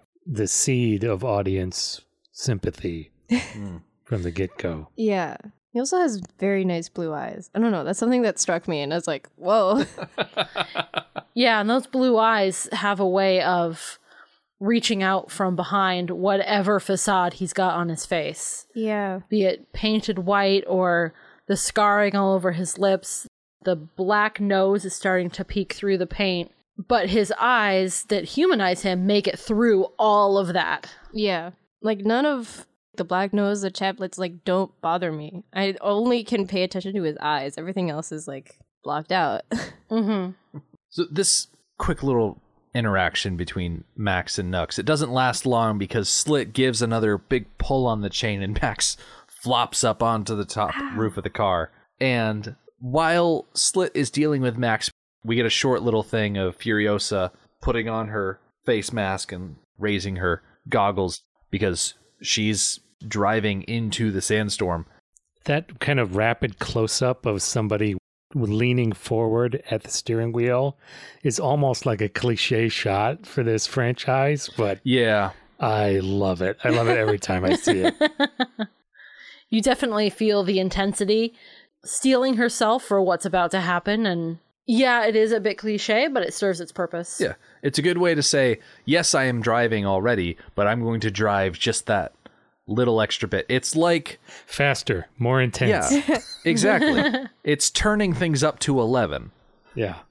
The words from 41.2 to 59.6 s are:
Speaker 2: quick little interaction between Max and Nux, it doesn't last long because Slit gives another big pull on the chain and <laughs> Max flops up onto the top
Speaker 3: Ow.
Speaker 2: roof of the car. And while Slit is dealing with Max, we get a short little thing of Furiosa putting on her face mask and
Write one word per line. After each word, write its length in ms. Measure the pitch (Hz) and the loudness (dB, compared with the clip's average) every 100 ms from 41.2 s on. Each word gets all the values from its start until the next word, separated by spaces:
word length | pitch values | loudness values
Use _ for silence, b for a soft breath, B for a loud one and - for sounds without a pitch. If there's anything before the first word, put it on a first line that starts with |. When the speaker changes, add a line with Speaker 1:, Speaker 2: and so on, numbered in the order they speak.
| 190 - - _ _ - | 0 0 -2 _ _ -6
Speaker 2:
quick 240 | - 160 | -4 -2
little 380 | 139 120 107 - _ _ _ | 0 2 0 -4 _ _ _
interaction 640 | 123 110 95 87 - 101 87 | -2 0 2 2 0 -4 -4
between 480 | 87 95 87 82 - | -6 -4 -4 -6 -10
Max 440 | - 104 92 - - | -6 -2 0 -2 -6
and 120 | 90 | -4
Nux, 280 | 90 80 - | -2 -4 -4
it 80 | 107 | -2
doesn't 240 | 151 139 | -2 0
last 320 | 127 127 113 | 0 0 0
long 320 | 127 117 110 107 | 0 2 2 0
because 320 | 98 117 95 | -2 -2 0
Slit 460 | - - 147 113 | 0 2 0 0
gives 260 | 120 131 113 | 0 2 2
another 380 | 117 113 110 98 | 0 2 2 0
big 280 | - 127 - - | 0 -2 -2 -8
pull 280 | - 135 123 | -2 0 0
on 140 | 110 | 0
the 80 | 101 | -4
chain 340 | - 117 98 | -4 -4 -2
and 160 | 98 107 | -2 -2
<laughs> 40 | |
Max 340 | 127 101 - - B B B - | -2 -2 -4 -4 B B B -8
flops 420 | 123 123 117 - | 0 0 0 0
up 180 | 120 107 | 0 2
onto 320 | 117 113 104 | 0 0 -2
the 120 | 107 95 | -4 -4
top 240 | 110 104 | -4 -4
Speaker 3:
Ow. 180 | - 277 107 | -4 -6 -2
Speaker 2:
roof 220 | 110 98 | -4 -4
of 60 | |
the 60 | 101 | -6
car. 400 | - 101 87 80 b b - | -2 0 0 -2 b b -4
And 560 | 131 123 110 107 107 - _ - | 0 0 0 -2 -6 -14 _ -14
while 680 | 123 147 160 175 175 156 - | -4 0 2 4 2 2 -2
Slit 380 | - - 190 180 | -2 0 0 0
is 160 | 143 139 | 0 -2
dealing 300 | 139 151 143 | 0 0 2
with 160 | 127 113 | 0 0
Max, 340 | 117 110 - - _ _ | 0 0 -4 -10 _ _
we 120 | 113 117 | -2 0
get 80 | 113 | 2
a 40 | |
short 320 | - 135 120 | 2 0 0
little 200 | 117 110 | 2 0
thing 360 | - 113 104 98 | 0 -2 0 0
of 200 | 92 - | -2 -2
Furiosa 720 | 113 107 104 104 - 101 92 - b _ | -2 0 2 0 0 -2 -2 -6 b _
putting 280 | 135 117 113 | -2 -2 -2
on 180 | 110 110 | -4 -4
her 300 | 107 95 95 _ _ | -4 -4 -6 _ _
face 300 | - 110 - | -2 0 0
mask 360 | 113 98 95 - | -2 -2 -4 -6
and 240 | 90 92 71 | -12 -12 -16